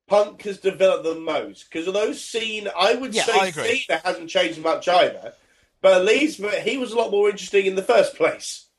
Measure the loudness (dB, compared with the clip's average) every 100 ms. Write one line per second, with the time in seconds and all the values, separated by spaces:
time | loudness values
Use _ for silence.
0 | 0 2 2 -4 -12 -4 -4 2 2 2
1 | -2 -4 -4 -4 -6 -14 -12 -8 -4 -2
2 | -4 -6 -8 -8 -6 -8 -8 0 2 2
3 | -2 -2 2 2 2 -2 -2 -4 -2 -4
4 | -2 -6 -4 -2 -2 -2 -2 -2 2 4
5 | 2 0 -16 -20 _ _ _ _ 4 6
6 | 4 2 2 -2 -6 -4 -4 -4 -4 -2
7 | 0 2 0 0 -2 0 0 -2 2 4
8 | 4 2 -2 -2 -12 -14 _